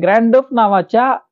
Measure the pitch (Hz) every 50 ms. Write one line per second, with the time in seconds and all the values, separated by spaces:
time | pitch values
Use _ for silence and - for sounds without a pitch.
0 | 170 185 208 226 233 233 247 262 262 - 254 233 220 202 202 190 180 - - 226
1 | 254 269 254 - - _